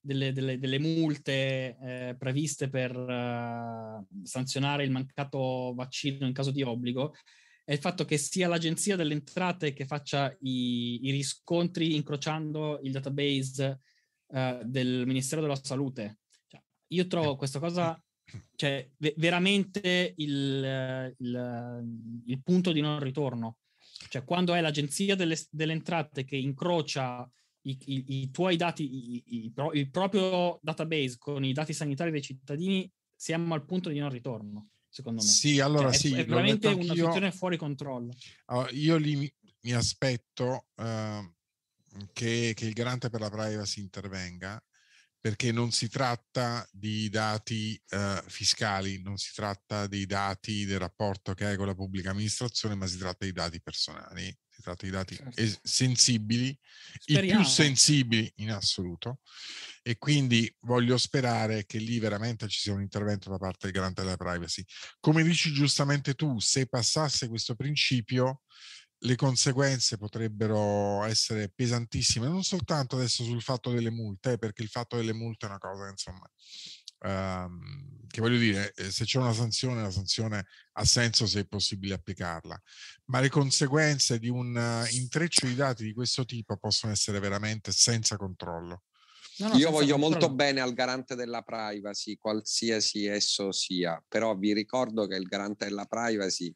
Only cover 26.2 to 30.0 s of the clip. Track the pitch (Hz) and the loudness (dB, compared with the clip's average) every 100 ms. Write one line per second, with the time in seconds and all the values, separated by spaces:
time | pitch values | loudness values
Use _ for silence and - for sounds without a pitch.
26.2 | 135 139 135 135 175 170 143 143 127 123 | -4 -2 -2 -2 2 2 0 -2 -2 -4
27.2 | 127 _ _ _ 135 135 - 135 131 135 | -12 _ _ _ -8 -8 -4 -4 -2 -6
28.2 | 131 - 185 170 170 160 143 131 117 120 | -4 0 2 4 2 0 -6 -6 -8 -10
29.2 | - 120 110 110 147 151 139 175 | -8 -8 -6 -4 -2 0 0 0